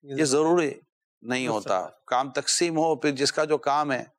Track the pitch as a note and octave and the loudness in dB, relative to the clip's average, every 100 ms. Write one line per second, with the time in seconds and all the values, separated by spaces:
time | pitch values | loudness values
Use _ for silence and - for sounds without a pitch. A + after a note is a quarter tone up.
0 | C#3+ C3+ D3+ C#3 D#3 F3 D3+ - _ _ | -8 -2 2 4 4 4 2 -4 _ _
1 | _ _ A2+ B2+ B2+ A2 G2+ F#2+ E2 _ | _ _ -6 -4 -2 -4 -2 -2 -2 _
2 | - B2 C#3 C#3 - - F3 D#3+ D#3+ D3 | -4 -2 -2 -4 -2 0 0 2 0 0
3 | D3+ C#3 C#3 - D3+ D3+ - C#3+ D3 B2+ | -2 0 -2 0 0 0 0 -2 0 -4
4 | A#2 | -6